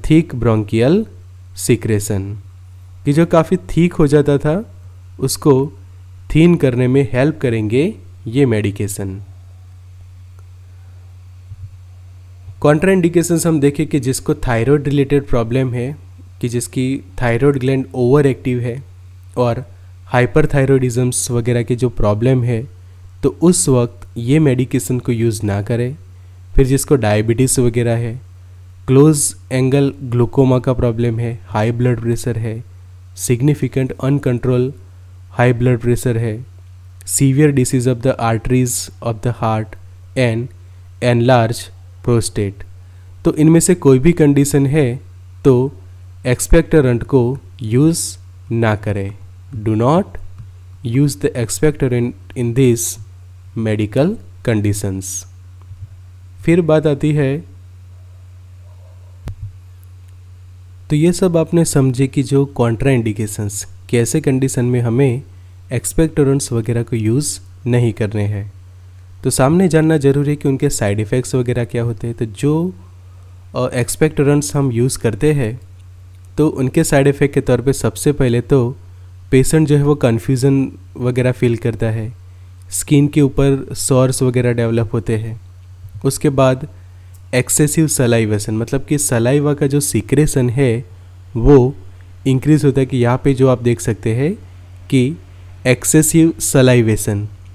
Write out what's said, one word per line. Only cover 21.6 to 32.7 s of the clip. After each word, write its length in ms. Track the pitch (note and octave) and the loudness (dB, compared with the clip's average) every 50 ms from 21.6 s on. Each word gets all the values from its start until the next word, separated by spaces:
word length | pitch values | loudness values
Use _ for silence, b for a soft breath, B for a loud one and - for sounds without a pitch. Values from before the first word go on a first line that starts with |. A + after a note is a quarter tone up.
| A#2 | -2
की 140 | - B2+ | -2 -2
जो 120 | A#2 B2+ B2 | -2 -2 -2
प्रॉब्लम 560 | - - A#2+ G#2 G#2 G#2+ A#2 B2+ C3+ B2+ A#2 | -2 0 0 0 0 2 2 2 2 2 0
है, 240 | B2 A#2+ A2+ C3+ C#3+ b b b b b b b b b - - | 0 -2 -4 -6 -8 b b b b b b b b b -4 -2
तो 140 | C#3 - - D#3+ | -2 0 2 2
उस 260 | F3 F3 - - D3 | 2 2 2 2 2
वक्त 400 | C3 B2 A#2+ A#2 - - - - - | 2 2 0 -2 -4 -12 -20 -16 -12
ये 220 | A#2+ A#2+ A#2+ C#3 D#3+ | -8 -2 0 2 2
मेडिकेशन 600 | D#3 C#3+ B2 B2+ C3 A#2+ - B2+ - - C#3 B2 | 4 2 2 0 0 -2 -2 -4 -2 -2 -4 -4
को 140 | - - A#2+ | -2 -4 -2
यूज़ 340 | A2 A#2 A#2 G#2+ G#2 G#2 | 0 0 -2 -2 -2 -4
ना 160 | G2+ G2 G2+ G#2 | -2 -2 -2 -2
करें। 340 | - A#2+ A#2 A#2+ B2 D3 - b b b b b b b b b b - | -2 -4 -2 -4 -4 -6 -10 b b b b b b b b b b 2
फिर 100 | - C3+ | 2 4
जिसको 300 | B2 C#3 C3 - - D3+ | 4 2 0 2 0 0
डायबिटीज़ 640 | C3 A2 G#2 G#2 G#2+ G#2+ A2+ A#2 A2+ C3 C3 - C3+ | 2 2 2 2 2 0 0 0 0 0 2 2 2
वगैरह 340 | B2 A#2+ A2 B2 A#2+ A#2 A#2 | 2 2 2 0 0 0 0
है, 240 | A#2 A#2+ A#2 A2+ C3 - - b b b b b b b b - - - | -2 -2 -4 -8 -10 -14 -18 b b b b b b b b -20 -10 -2
क्लोज 480 | - C3 C3+ C#3+ D#3 D#3 D3 - - - - - - C3 | 2 4 6 6 6 4 2 0 -4 -6 -10 -10 -6 -2
एंगल 420 | B2+ C3 C3 C3 C#3+ C#3+ C#3 C3+ - C#3 | -2 0 2 2 2 2 0 -2 -6 -8
ग्लूकोमा 560 | B2 A#2 A#2+ A#2+ A2+ - C#3 C3+ C3 B2+ B2+ | -4 0 0 0 2 2 2 2 4 2 2
का 140 | A#2+ C3+ B2+ | 0 0 0
प्रॉब्लम 460 | A#2+ B2 A#2+ A2 A2+ A#2 A#2+ A#2 A2+ | 0 0 0 0 0 -2 -2 -2 -4
है, 220 | A#2 A#2 A2 G2+ - | -4 -6 -8 -10 -12
हाई 260 | - - A2 A2 A#2 | -6 -4 -2 -2 0
ब्लड 300 | A#2+ A#2 B2 B2 B2 A2 | 0 0 0 0 0 0
प्रेशर 380 | A2+ A#2 A#2 A2+ - B2+ A2+ A2+ | -2 -4 -4 -2 -4 -4 -4 -4
है, 260 | A2+ A2+ A2 A#2 C3 - | -6 -6 -8 -10 -12 -16